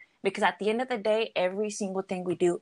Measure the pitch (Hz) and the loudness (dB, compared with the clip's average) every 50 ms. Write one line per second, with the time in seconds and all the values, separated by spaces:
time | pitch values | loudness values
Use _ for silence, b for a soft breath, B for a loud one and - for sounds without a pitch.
0 | b b b b b 196 - 208 208 180 180 - 196 214 220 233 254 254 254 214 | b b b b b -4 0 2 2 2 2 2 0 0 0 0 -2 -2 -4 -2
1 | 196 220 214 220 226 - - 156 180 185 190 202 214 214 208 - 208 190 190 190 | 0 2 2 2 0 0 0 0 0 0 0 -2 -4 -4 -4 -4 -4 -4 -2 -4
2 | 190 - 196 185 180 180 175 - 180 175 170 - | -4 -4 -4 -4 -2 -2 0 2 4 2 2 2